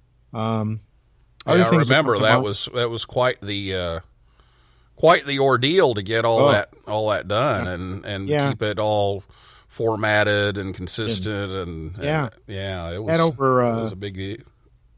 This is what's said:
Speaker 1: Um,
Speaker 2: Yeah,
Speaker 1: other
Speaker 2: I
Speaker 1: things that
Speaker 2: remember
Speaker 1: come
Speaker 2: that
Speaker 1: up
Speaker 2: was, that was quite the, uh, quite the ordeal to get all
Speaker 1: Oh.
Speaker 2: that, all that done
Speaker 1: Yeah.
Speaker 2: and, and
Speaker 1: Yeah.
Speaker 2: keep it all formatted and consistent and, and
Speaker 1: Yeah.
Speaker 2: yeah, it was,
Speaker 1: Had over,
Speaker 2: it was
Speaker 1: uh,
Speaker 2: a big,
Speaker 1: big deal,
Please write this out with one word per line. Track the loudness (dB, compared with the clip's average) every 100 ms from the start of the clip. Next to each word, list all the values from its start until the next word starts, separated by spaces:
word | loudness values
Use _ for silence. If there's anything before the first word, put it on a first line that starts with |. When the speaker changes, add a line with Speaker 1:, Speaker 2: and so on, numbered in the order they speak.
| _ _ _
Speaker 1:
Um, | -6 -2 -2 -2 -6 -10 _ _ _ _ -8 2
Speaker 2:
Yeah, |
Speaker 1:
other | 4 4
Speaker 2:
I |
Speaker 1:
things |
that | 4 4
Speaker 2:
remember | 4 4
Speaker 1:
come | 4
Speaker 2:
that | 4 4
Speaker 1:
up |
Speaker 2:
was, | 2 -4 -6
that | -4 -4
was | -4
quite | -4 0 0 -2
the, | -6 -6 -4
uh, | -4 -4 -6 -10 _ _ _ _ _ _ _ _ 2
quite | 4 4 2
the | 2
ordeal | 4 4 4 4 4
to | 2
get | 0 0
all | 2 4 4
Speaker 1:
Oh. |
Speaker 2:
that, | 4 0 -10 -6
all | -2 0
that | -2 -2
done | 0 0 -2 -4
Speaker 1:
Yeah. |
Speaker 2:
and, | -6 -8 -10 -10
and | -8 -4
Speaker 1:
Yeah. | 0 0
Speaker 2:
keep | -2
it | -4 -2
all | 0 0 0 -4 -10 -20 -20 -20 _
formatted | -4 -2 0 2 2 4 2 0 -2
and | -6
consistent | -8 -6 -4 -2 -2 -2 -4 -6
and, | -6 -6 -8 -10 -8
and |
Speaker 1:
Yeah. | -4 -2 -4 -10 -14
Speaker 2:
yeah, | -10 -8 -8 -8
it | -8
was, | -2
Speaker 1:
Had | 0
over, | 0 2 2 4
Speaker 2:
it | 2 0
was | -4
Speaker 1:
uh, |
Speaker 2:
a | -6
big, | -10
Speaker 1:
big | -8 -8 -10
deal, | -14 _ _ _ _